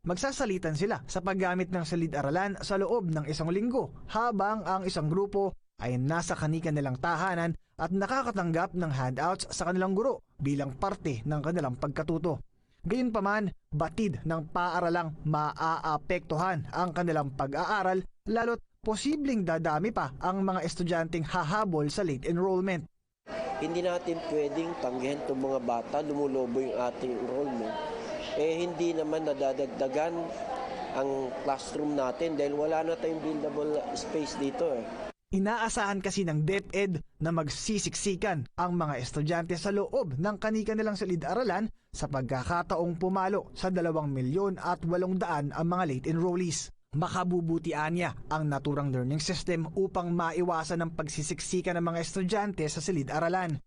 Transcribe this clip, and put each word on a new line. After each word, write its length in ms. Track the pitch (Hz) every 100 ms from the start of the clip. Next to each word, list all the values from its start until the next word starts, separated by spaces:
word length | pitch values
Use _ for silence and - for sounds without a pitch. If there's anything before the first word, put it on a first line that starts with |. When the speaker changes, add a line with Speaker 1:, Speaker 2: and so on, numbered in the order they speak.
| 165
Speaker 1:
Magsasalitan 720 | 180 269 - 220 185 165 151
sila 240 | 202 226 -
sa 80 | 185
paggamit 560 | 180 190 185 180 180
ng 80 | 185
silid-aralan 800 | 156 175 165 143 139 165 202 190
sa 160 | - 196
loob 320 | 170 233 180
ng 160 | 156 147
isang 240 | 151 165
linggo, 400 | 185 240 247 160 - -
habang 480 | 220 240 202 196 220
ang 240 | 165 190 185
isang 240 | 185 151
grupo 480 | 175 202 202 196 - _ -
ay 160 | 113 127
nasa 400 | 135 165 165 185
kanika 320 | 151 160 170
nilang 320 | 147 139 127
tahanan 560 | 170 160 190 175 170 160 _
at 160 | - 165
nakakatanggap 880 | 190 196 269 240 196 170 160 196 180
ng 140 | 165
handouts 560 | 131 127 127 165 190 -
sa 160 | - 170
kanilang 320 | 185 190 190
guro 240 | 262 - _ -
bilang 400 | 139 143 135 131
parte 480 | 196 196 165 117 143
ng 160 | 151
kanilang 320 | 151 175 139
pagkatuto. 640 | 123 147 143 156 165 170 131 - _ _ _ 165
Gayunpaman, 640 | 240 254 214 196 214 196 - _
batid 480 | 147 160 190 208 117 156
ng 160 | 165 156
paaralang 640 | 180 175 170 170 170 165 156 151
maaapektuhan 1400 | 151 151 - 160 165 160 147 - 180 165 156 185 165 -
ang 240 | 156 180
kanilang 400 | 175 175 156 143
pag-aaral, 720 | 135 139 143 170 208 185 190 - - -
lalo't 320 | 220 233 233 - _ -
posibleng 560 | 214 277 311 277 226
dadami 480 | 175 160 165 151 208
pa 240 | 226 143 131
ang 240 | 180 190 190
mga 240 | 185 165
estudyanteng 560 | - 170 170 165 165 156
hahabol 640 | 185 156 208 214 160 147
sa 160 | 214 180
late 240 | 131 131
enrollment. 560 | 170 190 185 196 175 160 _ _ _ - - - -
Speaker 2:
Hindi 240 | 160 170
natin 400 | 180 175 175 165 160
pwedeng 400 | 151 143 156 165 170 127
tanggihan 320 | 127 127 147 -
itong 160 | 135 135
mga 100 | 135 120
bata, 320 | 117 117 143 151
lumulobo 560 | 143 143 135 123 127
yung 160 | 131 113
ating 320 | 123 120 127
enrollment. 640 | 117 123 127 143 120 107 104 - - - - - 640
Eh, 320 | 156 165 175
hindi 240 | 165 170
naman 320 | 160 151 160
nadadagdagan 880 | 156 135 135 131 131 117 135 139 160 170 170 - - - - - - -
ang 320 | 139 135 131 - 143
classroom 480 | 135 - 147 147 147
natin 400 | 127 123 170 147
dahil 160 | 143 147
wala 240 | 151 160
na 160 | 160 165
tayong 240 | 160 160
buildable 560 | 156 151 151 147 151 151 - -
space 400 | - 156 143 -
dito 400 | 139 135 151 123
eh. 80 | 110 - - - _ 190
Speaker 1:
Inaasahan 640 | 196 226 220 233 202 196
kasi 240 | 190 196 175
ng 160 | 151
DepEd 560 | 156 196 190 185 202 160 - _
na 80 | 160
magsisiksikan 1120 | 165 151 - - 208 - - 202 185 214 165 120 -
ang 160 | 175 175
mga 240 | 156 131
estudyante 560 | 123 151 151 170 170 170
sa 160 | 196
loob 480 | 202 196 269 190 127
ng 160 | 196 208
kanika 400 | 220 220 214 220
nilang 240 | 220 202
silid-aralan 720 | 190 170 147 208 247 180 220 - _ -
sa 160 | 143
pagkakataong 880 | 139 123 131 123 175 170 170 175 170
pumalo 560 | 185 190 185 175 - -
sa 160 | 185
dalawang 400 | 180 170 160 147
milyon 480 | 135 127 170 196 180
at 240 | - -
walong 320 | 165 180 185 185
daan 400 | 180 151 143 143
ang 160 | 165
mga 120 | 180 175
late 200 | 127 139
enrollees. 640 | 165 180 175 180 - - - _
Makabubuti 800 | 147 170 185 180 180 165 165 165
anya 480 | 151 156 175 170 - -
ang 240 | 156 151
naturang 400 | 139 143 143 143
learning 320 | 127 127 151
system 480 | 156 180 - 165 160 180
upang 320 | 190 190 175
maiwasan 720 | 175 165 160 180 165 156 175
ang 80 | 165
pagsisiksikan 880 | 165 156 - 151 165 - 180 185 170
ng 80 | 170
mga 160 | 170
estudyante 640 | 160 190 180 208 208 185 151
sa 160 | 165
silid-aralan. 720 | 156 170 131 151 165 185 175 147